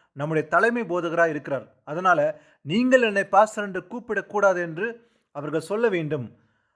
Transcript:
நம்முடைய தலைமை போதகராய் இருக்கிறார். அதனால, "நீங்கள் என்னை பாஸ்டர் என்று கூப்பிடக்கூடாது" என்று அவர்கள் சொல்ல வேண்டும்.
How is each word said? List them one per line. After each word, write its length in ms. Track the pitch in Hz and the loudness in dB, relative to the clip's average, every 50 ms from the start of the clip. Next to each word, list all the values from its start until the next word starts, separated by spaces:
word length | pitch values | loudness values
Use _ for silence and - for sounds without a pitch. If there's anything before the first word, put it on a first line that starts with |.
| _ _ - | _ _ -10
நம்முடைய 280 | 135 143 156 156 156 147 - | -8 -6 -2 -2 -2 -2 2
தலைமை 360 | 170 175 208 233 233 240 226 | 2 2 2 2 0 0 -4
போதகராய் 460 | 165 175 175 165 170 160 165 170 165 | -2 -4 -2 -2 -2 2 2 2 2
இருக்கிறார். 340 | 151 147 - - 139 127 - - _ _ _ | 2 -4 -6 -4 -6 -6 -6 -10 _ _ _
அதனால, 360 | - 151 170 185 185 175 156 147 156 156 - _ _ _ _ - | -10 -8 -2 2 4 4 4 4 0 -2 -6 _ _ _ _ -8
"நீங்கள் 360 | 135 165 226 247 254 262 254 | -2 0 0 2 4 4 4
என்னை 220 | 240 220 202 202 185 | 4 4 0 -2 -2
பாஸ்டர் 400 | - 196 190 220 214 - 220 208 | 2 4 4 4 4 2 -6 -8
என்று 160 | 196 180 185 | -6 -6 -10
கூப்பிடக்கூடாது" 800 | 175 - 233 247 - - 214 196 185 - - 208 196 196 185 175 | -10 -10 -14 -12 -8 -6 -6 -6 -6 -4 -2 2 4 4 4 2
என்று 260 | 175 170 156 160 214 240 226 - _ _ _ _ _ _ - | -2 -6 -6 -6 -6 -8 -8 -10 _ _ _ _ _ _ -14
அவர்கள் 300 | 147 143 151 147 160 156 - | -10 -8 -4 -4 -4 -4 -4
சொல்ல 160 | 196 220 240 226 | -4 0 0 0
வேண்டும். 380 | 190 170 160 147 156 143 120 107 - _ _ _ _ _ _ _ _ | 0 0 -2 -2 -4 -6 -6 -8 -14 _ _ _ _ _ _ _ _